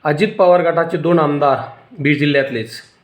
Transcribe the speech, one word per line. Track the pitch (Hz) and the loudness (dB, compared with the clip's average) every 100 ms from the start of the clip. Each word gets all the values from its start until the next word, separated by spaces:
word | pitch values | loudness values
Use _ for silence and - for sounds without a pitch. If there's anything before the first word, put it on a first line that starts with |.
अजित | 156 151 214 - | -2 0 -2 2
पवार | 180 180 170 | 4 4 2
गटाचे | 165 170 175 | 0 -2 -2
दोन | 160 175 | 0 2
आमदार | 147 143 143 131 - - _ - | 2 0 0 0 -6 -16 _ -6
बीड | 143 139 | -2 0
जिल्ह्यातलेच | 147 143 135 120 110 - - _ | 0 0 -2 -6 -10 -14 -20 _